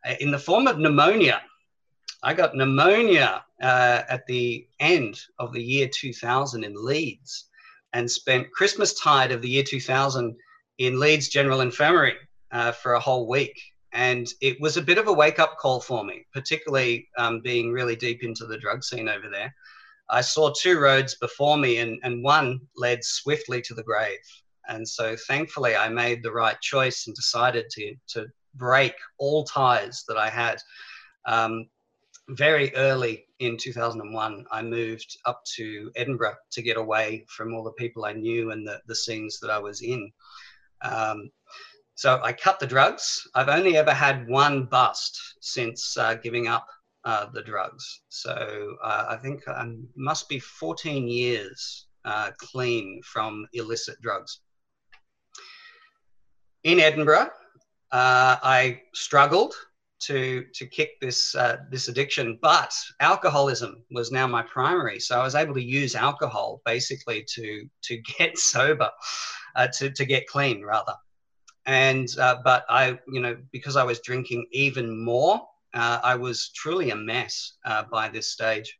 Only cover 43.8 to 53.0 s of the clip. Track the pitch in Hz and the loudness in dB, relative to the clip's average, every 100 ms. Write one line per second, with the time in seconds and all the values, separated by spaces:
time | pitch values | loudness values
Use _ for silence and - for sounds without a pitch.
43.8 | 151 135 143 135 117 131 147 139 123 131 | 4 4 2 0 -2 2 4 2 2 4
44.8 | 123 - - - - _ - - 117 117 | 4 2 -8 -8 -18 _ -8 -4 -6 -6
45.8 | - - 113 113 117 120 117 117 - - | -8 -2 -2 -2 -4 -4 -2 -2 -4 -20
46.8 | _ _ 120 110 104 120 110 104 92 135 | _ _ -4 -2 -4 -10 -8 -6 -6 -8
47.8 | - - _ - - - 107 107 104 - | -18 -18 _ -12 -8 -6 -6 -8 -10 -10
48.8 | 110 107 113 113 135 - - 127 117 113 | -4 -4 -4 -6 -8 -10 -10 -10 -10 -12
49.8 | 127 - 135 156 - 139 - - 160 165 | -16 -10 -6 -6 -6 -10 -10 -12 -10 -8
50.8 | 156 143 123 120 123 117 98 - - - | -6 -4 -4 -2 -2 -2 -6 -12 -14 -14
51.8 | _ _ 110 107 101 - - 127 127 117 | _ _ -8 -6 -6 -8 -14 -6 -2 -2
52.8 | 98 95 | -4 -14